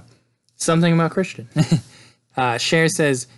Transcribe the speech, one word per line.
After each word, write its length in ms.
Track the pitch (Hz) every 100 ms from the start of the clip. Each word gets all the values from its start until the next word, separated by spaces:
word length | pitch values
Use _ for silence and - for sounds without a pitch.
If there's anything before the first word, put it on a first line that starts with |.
| - _ _ _ _ -
something 380 | - 165 170
about 180 | 165 165
Christian. 380 | 190 180 - 120
<laughs> 60 | - - 147 - - - _ _ -
Uh, 180 | 127 120
Cher 320 | - 165 160
says, 380 | 160 151 127 -